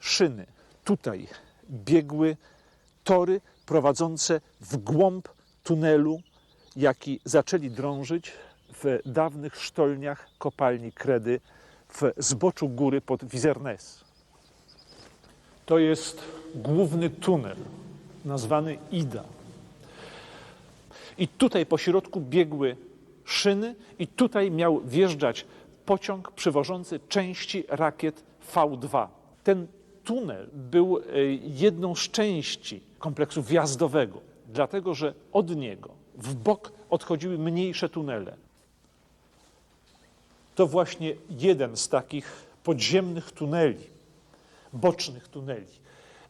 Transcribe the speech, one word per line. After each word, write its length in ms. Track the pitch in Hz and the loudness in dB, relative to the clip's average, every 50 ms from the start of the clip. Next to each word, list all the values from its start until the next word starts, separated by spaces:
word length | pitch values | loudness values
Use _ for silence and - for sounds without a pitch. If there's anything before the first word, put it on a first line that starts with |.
szyny. 460 | - - - - 185 147 117 101 90 - _ _ _ _ _ _ - | -4 -2 2 2 2 2 2 -4 -12 -16 _ _ _ _ _ _ -2
Tutaj 420 | - 202 - - 127 98 95 95 - - - - _ _ _ _ - | 0 0 0 0 -6 -6 -8 -10 -14 -18 -20 -20 _ _ _ _ -14
biegły 680 | 135 110 101 127 160 165 147 143 147 151 160 156 156 - _ - _ _ _ _ _ _ _ _ _ _ - | -14 -6 0 4 4 4 4 4 0 2 2 2 0 -2 _ -20 _ _ _ _ _ _ _ _ _ _ 2
tory 360 | - 190 180 175 180 190 202 _ _ _ _ - | 4 4 4 6 4 0 -2 _ _ _ _ -6
prowadzące 720 | - 160 151 131 143 131 - 170 160 165 151 - - 165 151 - _ _ - | 0 2 4 4 4 4 2 0 -2 -2 -2 0 0 0 0 -2 _ _ -20
w 160 | 113 - 139 | -12 -6 -6
głąb 520 | 131 101 104 156 156 196 190 185 185 - - - _ _ _ _ _ - | -6 -2 0 4 4 4 4 4 -2 -10 -14 -20 _ _ _ _ _ -4
tunelu, 560 | - 165 156 160 156 156 147 151 156 160 170 - _ _ _ _ _ _ _ _ _ - | -2 0 2 4 6 6 6 4 2 0 -4 -8 _ _ _ _ _ _ _ _ _ -4
jaki 440 | 135 143 135 123 - - 139 139 - - | 2 2 2 2 0 -4 -8 -8 -8 -4
zaczęli 460 | 139 - 147 - - 190 170 143 127 | 2 2 2 2 2 0 -2 -2 -4
drążyć 640 | 113 127 135 143 143 139 135 131 170 170 - - - - - - - _ _ - | -8 -6 -6 -6 -6 -6 -6 -6 -6 -6 -6 -10 -20 -20 -20 -20 -20 _ _ -20
w 260 | - - - 139 123 110 - | -10 -4 0 0 0 0 -2
dawnych 500 | 139 117 160 160 160 143 151 147 143 - | -2 0 0 0 0 -2 -8 -12 -12 -10
sztolniach 720 | - - - - 175 147 143 143 135 143 143 143 - - _ _ - | -10 -12 -6 0 2 2 2 2 -2 -6 -8 -8 -10 -14 _ _ -8
kopalni 540 | - 139 - - 139 123 123 117 117 117 | -8 -6 -2 0 0 0 0 -2 -6 -10
Kredy 480 | - - - 139 127 117 107 120 123 - _ _ - - - - - _ _ _ | -12 -6 0 0 2 2 2 0 0 -2 _ _ -20 -20 -20 -20 -20 _ _ _
w 240 | - - 143 123 - | -6 0 0 0 0
zboczu 520 | - 135 - 139 107 185 185 - - 160 135 | 0 -2 -2 0 2 2 2 2 0 -4 -4
góry 320 | 120 127 139 135 139 139 | -2 0 0 2 2 0
pod 240 | - - 127 - 135 | -2 -2 -4 -4 -6
Wizernes. 800 | 120 131 123 131 151 131 113 139 127 101 - - - - - _ _ _ _ _ _ _ _ _ _ _ _ _ _ - _ - _ - - - - - _ _ - - _ _ _ _ _ - | -8 -4 0 2 2 0 0 -4 -10 -10 -10 -12 -20 -20 -20 _ _ _ _ _ _ _ _ _ _ _ _ _ _ -20 _ -20 _ -20 -20 -20 -20 -20 _ _ -20 -20 _ _ _ _ _ -2
To 120 | - 165 165 | 2 4 6
jest 440 | 156 156 160 156 - - - - - - - - - - - | 6 6 4 0 -2 -10 -12 -12 -16 -16 -16 -16 -16 -14 -12
główny 560 | 123 107 135 151 180 190 147 160 170 170 156 | -8 -2 0 4 4 4 4 2 0 0 -2
tunel, 460 | - - - 190 180 143 113 95 92 - - - - - - - - - - - - - - | -2 -2 0 2 2 2 0 -4 -10 -12 -12 -14 -16 -16 -18 -18 -20 -20 -20 -20 -18 -12 -8
nazwany 540 | 139 139 131 113 107 151 151 156 160 143 - - - | -6 -4 -4 -2 0 0 0 0 -2 -6 -10 -10 -6
Ida. 320 | 190 170 156 123 110 104 - - - - - - - - - - - - - - - - - - - - - - - - - - - - - - - - - - - - - - - - | -4 -4 -4 -4 -6 -10 -12 -14 -20 -20 -20 -20 -20 -20 -20 -20 -20 -20 -20 -20 -20 -20 -20 -20 -20 -20 -20 -20 -20 -20 -20 -20 -20 -20 -20 -20 -20 -20 -20 -20 -20 -20 -20 -12 -4 -4
I 100 | 180 - | -4 -2
tutaj 380 | - - 262 - - 180 156 | 2 2 2 4 4 2 2
po 120 | - 160 151 | 2 2 0
środku 420 | - 175 170 190 - - - 180 | 2 4 2 2 2 0 -6 -8
biegły 560 | 139 123 143 180 165 151 151 139 139 127 127 - - - - - - - - _ - | -4 0 2 2 2 2 0 0 0 0 -2 -4 -14 -20 -20 -20 -20 -20 -20 _ -10
szyny 500 | - - - - 202 196 202 220 233 240 - - - - - | -6 -2 0 2 2 2 0 -2 -6 -8 -12 -20 -16 -10 -10
i 80 | 165 | -10
tutaj 440 | - - - 254 - - 202 196 190 | -6 0 2 2 2 4 2 0 0
miał 300 | 160 160 170 170 151 127 | 2 2 2 2 2 2
wjeżdżać 640 | - 127 123 175 190 180 156 143 147 117 113 - - - - - - - - _ - | -2 0 2 2 4 2 2 2 0 0 0 -2 -8 -16 -20 -20 -20 -20 -20 _ -2
pociąg 460 | - 196 - - - 196 190 180 - | 0 0 0 0 -6 -8 -8 -8 -14
przywożący 680 | - - - 175 139 143 135 - 185 180 175 - 165 - - - | -8 -2 0 2 2 2 0 0 -4 -8 -8 -10 -10 -10 -6 -2
części 560 | - 202 185 185 185 - - - - 185 - - | -2 -2 -2 -2 -6 -8 -8 -6 -6 -6 -4 -4
rakiet 540 | 143 147 160 151 - - 160 156 156 - - _ _ _ - - - | -2 0 0 0 -2 -2 -4 -4 -4 -6 -16 _ _ _ -12 -2 2
V 220 | 175 151 151 135 | 2 2 2 0
dwa. 320 | 123 135 117 143 127 104 - - - _ _ _ _ - | -4 -6 -2 0 0 0 0 -6 -20 _ _ _ _ 2
Ten 220 | 202 196 180 170 165 - - - - - - - | 2 2 2 0 -10 -14 -20 -20 -20 -20 -14 -8
tunel 440 | - 233 262 220 143 101 95 101 120 | -6 -4 -4 -4 -6 -8 -10 -12 -14
był, 460 | 147 139 127 120 156 175 180 185 175 - | -14 -14 -6 2 4 4 4 4 2 -2
e, 40 | - 131 135 139 139 139 139 - | -2 -2 0 0 0 0 0 -4
jedną 520 | - 160 139 131 190 208 165 170 185 180 170 | -6 -8 -2 2 2 2 2 2 -4 -4 -4
z 160 | - - - | -4 -6 -4
części 720 | - 226 214 208 180 151 135 - - - - - 107 95 - _ _ - | 0 0 0 0 0 -2 -4 -6 -8 -10 -10 -14 -14 -14 -16 _ _ -10
kompleksu 440 | - 156 139 147 147 - - 160 | -8 -6 -2 -2 -2 -2 -2 -6
wjazdowego, 800 | 117 104 165 165 151 143 135 123 170 135 143 151 123 98 92 - - - - - - - | -2 2 2 2 4 2 0 0 0 2 4 2 2 0 -2 -14 -20 -20 -20 -20 -20 -8
dlatego 460 | 110 147 139 - 196 196 175 185 151 | -2 -2 -2 0 -2 -4 -4 -4 -4
że 200 | 127 151 139 - - - - | -2 -4 -6 -6 -8 -8 0
od 240 | - 202 180 170 170 | 0 2 2 2 -2
niego 340 | 151 131 107 95 82 78 - - - _ _ - | -4 -6 -8 -10 -12 -16 -20 -20 -20 _ _ -18
w 200 | - 107 131 139 | -14 -10 -8 -6
bok 380 | 117 113 208 202 - - - - - - - | -2 2 2 2 2 -2 -18 -20 -12 -6 -2
odchodziły 480 | 175 - - - 165 143 170 185 175 156 | -2 -2 0 -2 -4 -4 -4 -4 -4 -2
mniejsze 500 | 160 170 165 175 190 185 - - 175 156 | -2 -2 0 0 -2 -2 -2 -4 -4 -4
tunele. 480 | - 165 151 139 120 107 92 - - - _ _ _ _ _ _ _ _ _ _ _ _ _ _ _ _ _ _ _ _ _ _ _ _ _ _ _ _ _ _ _ _ _ _ _ _ _ _ _ _ _ _ - | -4 -4 -6 -6 -6 -6 -8 -10 -14 -18 _ _ _ _ _ _ _ _ _ _ _ _ _ _ _ _ _ _ _ _ _ _ _ _ _ _ _ _ _ _ _ _ _ _ _ _ _ _ _ _ _ _ 2
To 120 | - 185 | 2 2
właśnie 480 | 143 156 185 165 - - - 160 156 - - - - | 4 4 2 2 2 -2 -6 -6 -6 -6 -6 -10 -14
jeden 460 | 160 117 151 190 175 135 131 117 113 | -6 0 4 4 4 4 2 -4 -2
z 120 | - - - | -6 -4 0
takich 580 | 151 127 - - 151 139 - - - - - - _ _ - | 0 -2 -2 -2 -10 -10 -10 -10 -16 -20 -20 -20 _ _ -2
podziemnych 680 | 170 156 120 - - 175 190 185 175 165 170 - - | -2 0 0 0 2 2 2 2 0 -4 -8 -10 -12
tuneli, 520 | - - 151 143 160 170 160 131 107 - - - - - _ _ _ _ _ _ _ _ _ _ _ - _ - | -10 -6 -4 -2 2 4 2 2 2 -2 -10 -20 -20 -20 _ _ _ _ _ _ _ _ _ _ _ -20 _ -16
bocznych 560 | - 117 170 175 170 170 - 151 123 123 - - | -6 2 2 2 2 2 -6 -10 -10 -16 -18 -18
tuneli. 380 | - 143 135 135 123 107 95 - - _ _ - - - - - - - - | -16 -14 -10 -10 -10 -10 -12 -16 -20 _ _ -20 -20 -20 -20 -20 -20 -20 -12